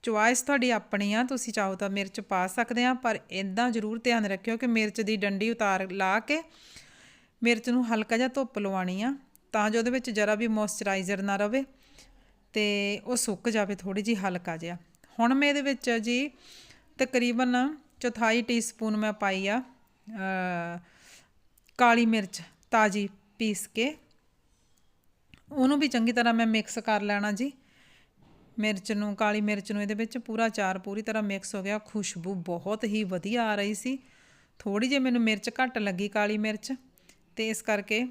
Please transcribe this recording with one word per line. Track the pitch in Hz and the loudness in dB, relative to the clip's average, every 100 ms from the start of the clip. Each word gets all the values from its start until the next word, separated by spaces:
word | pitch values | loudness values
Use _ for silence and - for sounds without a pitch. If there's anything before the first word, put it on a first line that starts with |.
ਚੁਆਇਸ | - 214 220 247 | 0 2 4 2
ਤੁਹਾਡੀ | - 277 247 | 0 2 2
ਆਪਣੀ | 220 - 202 202 | 0 -2 -4 0
ਆ, | 214 | 0
ਤੁਸੀਂ | 254 262 - | 0 -2 -4
ਚਾਹੋ | 220 196 | -2 -2
ਤਾਂ | 190 202 | -2 -4
ਮਿਰਚ | 196 196 - | -2 -4 -8
ਪਾ | 202 190 185 | -2 -2 0
ਸਕਦੇ | - 233 240 | -2 -2 2
ਆ, | 247 | 2
ਪਰ | 254 240 214 - | 2 -2 -4 -4
ਇੱਦਾਂ | 185 196 190 247 | -6 -4 0 0
ਜ਼ਰੂਰ | 226 214 226 | 0 -4 -2
ਧਿਆਨ | 247 233 208 | 0 2 0
ਰੱਖਿਓ | 190 233 226 | -2 -2 -2
ਕਿ | 247 | 2
ਮਿਰਚ | 226 214 208 | 2 2 0
ਦੀ | 208 220 | 0 0
ਡੰਡੀ | 202 196 220 | 0 0 -2
ਉਤਾਰ | 233 208 190 190 | 0 2 2 -2
ਲਾ | 190 190 208 | -2 2 2
ਕੇ | 220 302 330 - - - - - - - _ _ | 0 -2 -2 -20 -20 -20 -20 -20 -20 -20 _ _
ਮਿਰਚ | 233 226 240 | 2 2 2
ਨੂੰ | 247 233 | 2 2
ਹਲਕਾ | 226 220 233 | 0 2 2
ਜਿਹਾ | 254 | 2
ਧੁੱਪ | 269 254 208 | 0 -4 -4
ਲਵਾਉਣੀ | 196 190 180 185 | -2 -2 -2 -2
ਆ, | 240 277 - - _ | -2 -4 -10 -20 _
ਤਾਂ | 220 208 | 0 2
ਜੋ | 226 | 2
ਉਹਦੇ | 233 | 0
ਵਿੱਚ | 254 247 | -2 -2
ਜ਼ਰਾ | 214 208 | 0 2
ਵੀ | 214 233 | 2 2
ਮੋਇਸਚਰਾਈਜ਼ਰ | 214 214 - 202 190 185 202 | 0 -2 -2 -2 -2 -2 -2
ਨਾ | 196 196 | 0 0
ਰਵੇ | 208 262 269 - _ - - _ _ _ _ | 0 0 -4 -12 _ -20 -20 _ _ _ _
ਤੇ | 220 208 202 202 202 | 0 2 2 0 -4
ਉਹ | - 247 | -4 -2
ਸੁੱਕ | - 190 233 | -2 -2 0
ਜਾਵੇ | 220 196 | 0 0
ਥੋੜ੍ਹੀ | 196 190 196 | -2 -4 -4
ਜਿਹੀ | 208 220 | 0 0
ਹਲਕਾ | 190 180 175 165 | 0 -4 -6 -8
ਜਿਹਾ। | 165 175 - _ _ - | -8 -10 -14 _ _ 2
ਹੁਣ | 233 | 4
ਮੈਂ | 269 285 | 4 4
ਇਹਦੇ | 285 | 2
ਵਿੱਚ | 277 262 - | 0 0 0
ਜੀ | 233 220 247 294 - - - - - _ - | 0 2 0 -2 -8 -20 -20 -20 -20 _ -4
ਤਕਰੀਬਨ | 254 247 240 233 254 247 269 311 _ _ | 0 2 2 2 2 2 0 -2 _ _
ਚੌਥਾਈ | 247 233 226 233 | -6 0 2 2
ਟੀਸਪੂਨ | 226 233 226 - 220 214 | 2 0 -2 -4 -2 0
ਮੈਂ | 214 | -2
ਪਾਈ | 208 202 190 196 | 0 -2 0 0
ਆ, | 233 254 - _ _ - 220 190 185 180 175 170 175 | -2 -4 -20 _ _ -14 -8 -4 -2 -2 -4 -6 -10
ਅ, | - _ - - _ _ _ _ _ - | -14 _ -20 -20 _ _ _ _ _ 4
ਕਾਲੀ | 240 233 226 | 6 6 4
ਮਿਰਚ | 220 190 - - _ _ | 2 -2 -10 -16 _ _
ਤਾਜ਼ੀ | 233 214 208 202 - _ _ | 4 4 2 -4 -8 _ _
ਪੀਸ | 220 196 - | -2 -2 -6
ਕੇ, | 220 254 311 _ _ _ _ _ _ _ _ _ _ _ _ _ - _ | -2 -2 -4 _ _ _ _ _ _ _ _ _ _ _ _ _ -20 _
ਉਹਨੂੰ | 277 262 285 | 2 4 4
ਵੀ | 294 | 2
ਚੰਗੀ | 247 226 | 2 2
ਤਰ੍ਹਾਂ | 240 233 | 4 4
ਮੈਂ | 226 226 | 4 4
ਮਿਕਸ | 220 208 233 | 2 0 -6
ਕਰ | 220 208 | 0 0
ਲੈਣਾ | 202 208 208 | 2 0 -2
ਜੀ। | 202 269 - _ _ _ - _ _ - - - - | -2 -4 -6 _ _ _ -20 _ _ -20 -20 -14 -4
ਮਿਰਚ | 214 196 - | -2 -2 -2
ਨੂੰ, | 208 208 202 | -2 -2 0
ਕਾਲੀ | 208 214 | 0 2
ਮਿਰਚ | 208 208 196 | 0 -2 -2
ਨੂੰ | 208 | -4
ਇਹਦੇ | 208 | -2
ਵਿੱਚ | 214 226 254 | -4 -4 -6
ਪੂਰਾ | 233 220 226 | -6 0 0
ਅਚਾਰ | 220 190 190 | 0 -2 -2
ਪੂਰੀ | 196 202 | -6 -6
ਤਰ੍ਹਾਂ | 220 220 | -4 -4
ਮਿਕਸ | 208 196 - | -2 -4 -6
ਹੋ | 202 | -6
ਗਿਆ। | 185 208 | -4 -4
ਖੁਸ਼ਬੂ | 208 214 196 175 175 | -4 -6 -6 -6 -6
ਬਹੁਤ | 190 170 170 190 220 | -6 -4 -6 -4 -4
ਹੀ | 220 214 | -2 -2
ਵਧੀਆ | 196 180 196 240 | -2 -4 -2 -2
ਆ | 226 | 0
ਰਹੀ | 202 202 | 0 -2
ਸੀ। | 214 254 269 - _ _ _ _ _ | -4 -6 -8 -12 _ _ _ _ _
ਥੋੜ੍ਹੀ | 208 202 254 | -4 0 2
ਜਿਹੀ | 277 | 2
ਮੈਨੂੰ | 262 240 | 2 2
ਮਿਰਚ | 226 208 233 | 2 0 -2
ਘੱਟ | - 262 247 | -2 -2 0
ਲੱਗੀ | 202 180 202 | -2 -2 -2
ਕਾਲੀ | 208 208 214 | 0 0 0
ਮਿਰਚ, | 214 214 - 262 _ _ - _ _ - | -2 -4 -8 -10 _ _ -20 _ _ -6
ਤੇ | 220 | -4
ਇਸ | 220 | -4
ਕਰਕੇ | - 208 202 220 247 | -2 -2 0 -2 -2